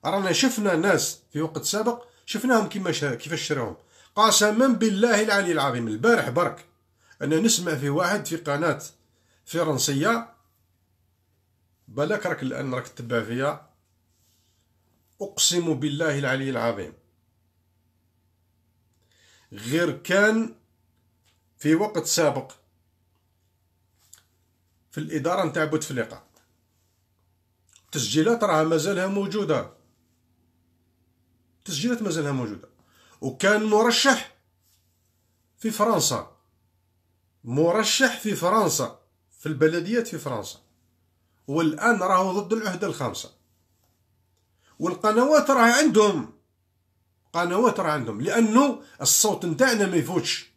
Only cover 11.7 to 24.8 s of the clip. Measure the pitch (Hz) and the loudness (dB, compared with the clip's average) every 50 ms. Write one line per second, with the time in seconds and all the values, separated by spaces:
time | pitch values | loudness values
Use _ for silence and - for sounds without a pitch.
11.7 | _ _ _ - 104 117 147 165 208 202 - 180 160 - 135 131 131 131 139 135 | _ _ _ -14 -6 -4 -2 -2 -2 -2 -2 -4 -6 -4 -6 -6 -6 -6 -6 -6
12.7 | 127 127 120 - - - 127 117 123 117 107 104 117 123 135 147 156 147 - _ | -6 -8 -8 -10 -16 -16 -10 -4 -4 -4 -4 -4 -4 -2 -2 -4 -4 -6 -14 _
13.7 | _ _ _ _ _ _ _ _ _ _ _ _ _ _ _ _ _ _ _ _ | _ _ _ _ _ _ _ _ _ _ _ _ _ _ _ _ _ _ _ _
14.7 | _ _ _ _ _ _ _ _ _ _ 202 196 - - - - 170 175 170 160 | _ _ _ _ _ _ _ _ _ _ -12 -10 -2 0 0 2 2 2 0 0
15.7 | 156 131 151 147 143 143 165 156 143 139 139 131 131 135 135 135 131 117 113 117 | -2 -2 -2 -4 -2 -2 -2 -2 -2 -2 -2 -2 -2 -2 -4 -4 -4 -2 -2 -2
16.7 | 113 101 90 73 - _ _ _ _ _ _ _ _ _ _ _ _ _ _ _ | -2 -4 -8 -12 -14 _ _ _ _ _ _ _ _ _ _ _ _ _ _ _
17.7 | _ _ _ _ _ _ _ _ _ _ _ _ _ _ _ _ _ _ _ _ | _ _ _ _ _ _ _ _ _ _ _ _ _ _ _ _ _ _ _ _
18.7 | _ _ _ _ _ _ _ _ _ _ _ _ _ _ _ _ - 101 107 117 | _ _ _ _ _ _ _ _ _ _ _ _ _ _ _ _ -20 -14 -8 -4
19.7 | 135 165 175 160 135 - - - 180 196 208 214 220 220 226 220 - _ _ _ | 0 0 0 0 -2 -6 -4 0 2 4 4 4 4 2 -2 -4 -8 _ _ _
20.7 | _ _ _ _ _ _ _ _ _ _ _ _ _ _ _ _ _ _ - 147 | _ _ _ _ _ _ _ _ _ _ _ _ _ _ _ _ _ _ 0 2
21.7 | 160 165 208 208 - 175 156 - - 170 160 147 131 135 127 - - _ _ _ | 2 2 2 -2 -2 -6 -4 -2 0 2 2 2 0 -2 -8 -12 -20 _ _ _
22.7 | _ _ _ _ _ _ _ _ _ _ _ _ _ _ _ _ _ _ _ _ | _ _ _ _ _ _ _ _ _ _ _ _ _ _ _ _ _ _ _ _
23.7 | _ _ _ _ _ _ _ _ - - _ _ _ _ _ _ _ _ _ _ | _ _ _ _ _ _ _ _ -20 -20 _ _ _ _ _ _ _ _ _ _
24.7 | _ _ | _ _